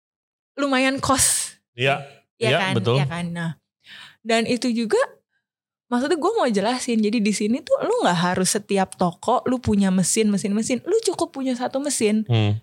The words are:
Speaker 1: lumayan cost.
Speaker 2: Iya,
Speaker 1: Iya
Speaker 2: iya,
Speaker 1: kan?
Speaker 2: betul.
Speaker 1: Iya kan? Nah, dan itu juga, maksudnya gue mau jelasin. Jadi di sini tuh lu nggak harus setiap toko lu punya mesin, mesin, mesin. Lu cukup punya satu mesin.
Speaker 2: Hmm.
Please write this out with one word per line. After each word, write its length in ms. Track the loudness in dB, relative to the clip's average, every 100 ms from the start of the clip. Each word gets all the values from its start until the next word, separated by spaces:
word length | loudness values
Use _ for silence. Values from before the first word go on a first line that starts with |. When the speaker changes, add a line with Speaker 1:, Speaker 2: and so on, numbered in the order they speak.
| _ _ _ _ _
Speaker 1:
lumayan 420 | -6 0 2 0 0
cost. 600 | 0 2 2 0 -6 -12 _
Speaker 2:
Iya, 280 | -2 0 0 -4 -20 _
Speaker 1:
Iya 140 | -4 0
Speaker 2:
iya, 100 | 2
Speaker 1:
kan? 120 | 0
Speaker 2:
betul. 240 | 0 2 2
Speaker 1:
Iya 100 | 0
kan? 180 | -4 -6
Nah, 220 | -6 -6 -8 _ _ -20 -20 -20 _
dan 220 | -2 0
itu 240 | 0 -2 0
juga, 300 | -2 0 0 0 -6 _ _ _ _ _ _ -4
maksudnya 300 | -2 0 0
gue 160 | 0
mau 140 | 2 2
jelasin. 520 | 2 0 -2 0 0
Jadi 200 | 2 2
di 120 | 0
sini 260 | 0 0 -2
tuh 160 | -2 -2
lu 140 | 0 2
nggak 200 | 2 2 0
harus 160 | 0 0
setiap 460 | -2 -2 -2 -2
toko 480 | 0 -2 -2 0 0
lu 140 | 0 -2
punya 320 | 0 2 2
mesin, 360 | 2 2 2 2
mesin, 240 | 0 -2
mesin. 260 | -2 -2 -4
Lu 140 | 0 0
cukup 280 | 0 -2 -4
punya 200 | -4 -4
satu 260 | -4 -4 -4
mesin. 440 | -4 0 2 2
Speaker 2:
Hmm. 340 | 2 2 2 -2